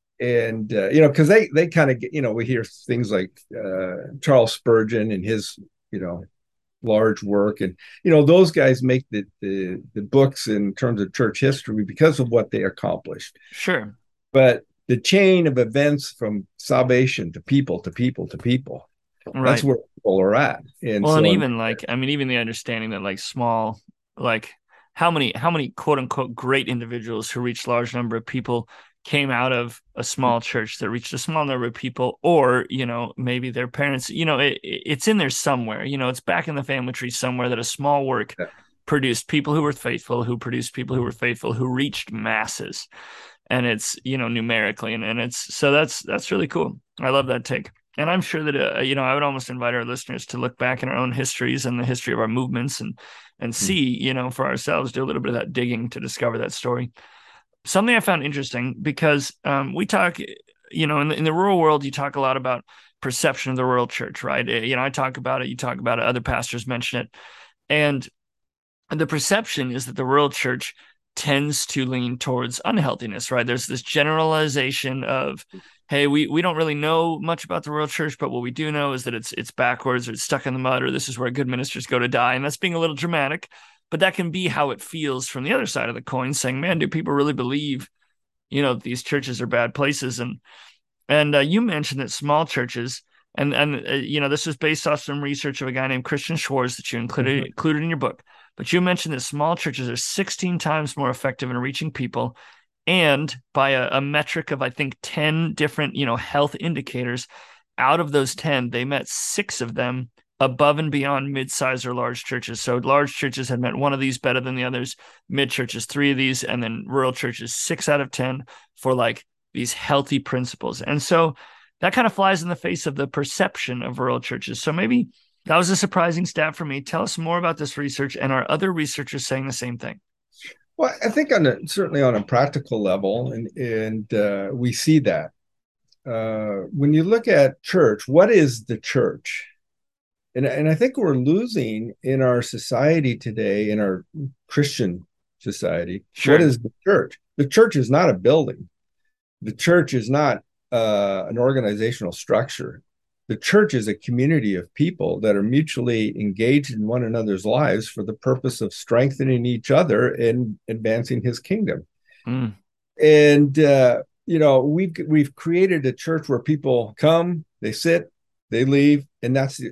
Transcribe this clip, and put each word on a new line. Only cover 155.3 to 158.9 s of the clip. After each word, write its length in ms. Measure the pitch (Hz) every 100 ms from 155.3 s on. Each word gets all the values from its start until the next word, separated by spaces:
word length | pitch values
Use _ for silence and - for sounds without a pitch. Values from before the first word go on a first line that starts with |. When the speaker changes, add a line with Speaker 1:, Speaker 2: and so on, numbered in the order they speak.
| 101
Speaker 1:
are 80 |
mutually 760 | 104 131 156 - 123 113 107 -
engaged 540 | 104 95 113 143 139
in 140 | 110 107
one 160 | 123
another's 420 | 117 117 107 95 101
lives 420 | 123 147 98 -
for 160 | -
the 100 | 101
purpose 480 | 110 - 131 131 -
of 120 | 101
strengthening 720 | - -